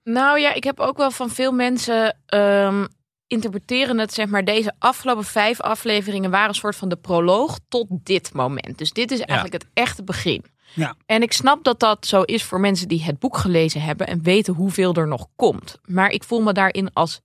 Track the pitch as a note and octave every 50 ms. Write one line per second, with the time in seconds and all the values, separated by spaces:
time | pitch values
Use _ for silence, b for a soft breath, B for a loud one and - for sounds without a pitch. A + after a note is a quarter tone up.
0 | - A3+ A#3 B3+ C4+ C#4+ D4 D4+ D4 C#4+ C4+ C4+ A#3+ C#4 C4+ - - C4 C#4 -
1 | C#4+ C4+ A#3+ - B3+ A#3 A#3 - C4 C4 B3+ B3 B3 B3 B3+ A#3+ - A#3 A#3 A3+
2 | A3 A3 - _ _ - - G#3 G3+ G3+ G3+ G3+ G3+ G3 G3 G3+ G3 - _ _
3 | _ _ _ _ _ - B3 A3 G#3+ A3 F#3+ G3+ - - B3 B3+ C4+ B3 B3 A3+
4 | A3 G#3 - - G#3+ G3+ G#3 G3+ F#3 G3 G#3+ A3 G#3+ G#3 - - - B3 B3+ -
5 | - B3+ B3 G#3+ G3+ - - A3 G#3 A3 A#3+ - - - A3 - - A3+ G#3 G#3
6 | F#3+ G#3 G3+ G3 F#3+ F#3 F3+ G3 G#3+ G#3 G3+ - - G#3 G3+ - G3 F#3 E3+ -
7 | - - F3 E3+ E3+ F3 F#3+ A3 C#4+ D#4 - - - - - A#3+ A3 F#3+ F#3 D3+
8 | - - F#3+ E3+ - - - C#3 B2 C3 C#3 - - - - - D#3 - - G#3+
9 | B3 A#3 C4+ A3+ - - G3+ - F3+ F3+ - E3 - _ - A3+ B3 A3+ - -
10 | F#3+ F#3+ F3+ - - F3 A2+ - - _ _ _ b b b E3 D#3 B2+ A2+ _
11 | _ - A3 A3+ A#3+ A#3 - - B3+ C4 D4 D4 - B3+ A#3+ - A#3+ A3 G#3+ -
12 | - - G3+ F#3+ F#3 - A3+ G#3+ - - F#3 F#3 G3 G3+ G3 F3 F3+ - E3+ E3
13 | D#3 E3+ D3 - - C4+ - - - F#3 F3 E3 D#3+ D#3 - D3+ D3+ D#3 D3+ -
14 | F#3+ - - E3+ D#3 F3+ F#3 G#3+ G#3 F#3+ F3+ D#3 F#3+ G3 - G3 F#3 F3+ E3+ E3
15 | D#3+ D3+ C3 - - - _ - B3+ F3+ A#2 - - - - - _ - F3+ F#3
16 | F#3+ G3+ - G#3 - - A#3+ A#3 A3 G#3+ F#3+ G3+ F#3+ F#3 - F#3+ F#3+ F3+ - -
17 | E3 D#3+ - - _